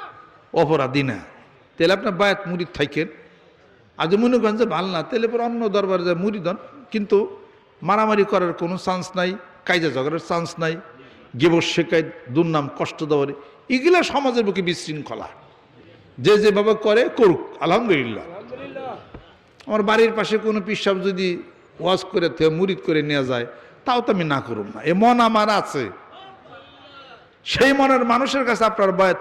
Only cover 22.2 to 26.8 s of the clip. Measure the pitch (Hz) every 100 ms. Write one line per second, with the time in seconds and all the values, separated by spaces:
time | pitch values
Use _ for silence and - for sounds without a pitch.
22.2 | 165 - 160 160 190 185 - 156 147 147
23.2 | 127 123 120 - - - - 247 240 196
24.2 | 160 135 117 107 104 - 139 180 233 240
25.2 | 226 220 214 202 - 147 107 - - -
26.2 | - - - 539 539 -